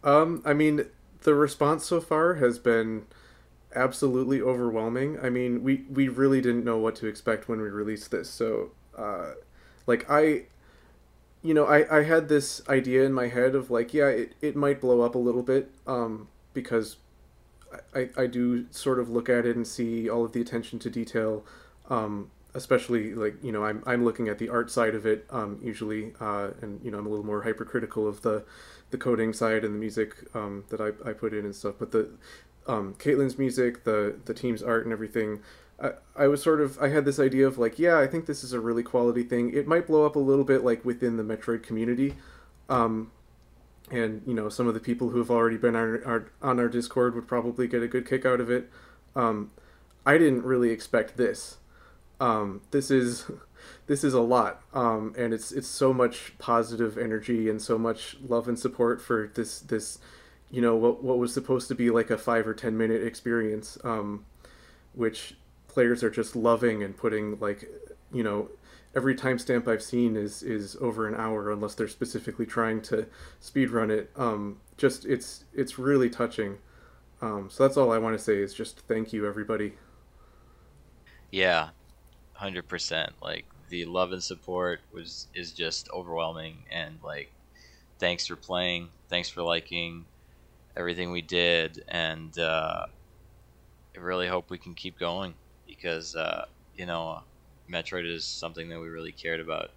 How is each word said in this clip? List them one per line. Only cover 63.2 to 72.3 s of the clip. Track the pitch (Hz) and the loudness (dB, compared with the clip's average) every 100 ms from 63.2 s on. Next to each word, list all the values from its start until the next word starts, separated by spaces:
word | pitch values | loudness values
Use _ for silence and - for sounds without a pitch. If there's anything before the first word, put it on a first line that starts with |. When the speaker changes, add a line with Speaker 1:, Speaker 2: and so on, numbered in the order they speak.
| 123 117 110 107 107 - | -2 -2 0 -4 -8 -10
Speaker 1:
um, | 123 113 104 101 - - - - - - _ | -6 -4 -4 -8 -12 -20 -20 -20 -20 -20 _
which | - 117 - - - _ _ _ | -2 -2 -2 -14 -18 _ _ _
players | - 120 120 | 2 4 4
are | 117 | 0
just | 107 110 | -2 -4
loving | 123 113 117 120 107 | 0 4 4 4 0
and | 98 98 | -6 -4
putting, | 117 107 107 104 | -2 -2 -4 -4
like, | 104 101 - - - - _ | -4 -6 -10 -18 -18 -20 _
you | 127 | -4
know, | 110 104 104 - - - - | -2 -2 -6 -12 -20 -20 -6
every | - 131 | -2 0
timestamp | 131 131 123 - 123 120 | 0 0 -2 0 0 2
I've | 110 | -2
seen | - 120 120 110 | 0 0 2 2
is, | 104 98 | -4 -6
is | - 110 101 - | -6 -6 -6 -4
over | 127 110 107 | -4 -2 -4
an | |
hour | 107 113 110 104 | -4 -4 -4 -4
unless | 104 104 - | -4 -6 -4
they're | 107 | -6
specifically | - 120 113 107 | -4 -6 -6 -8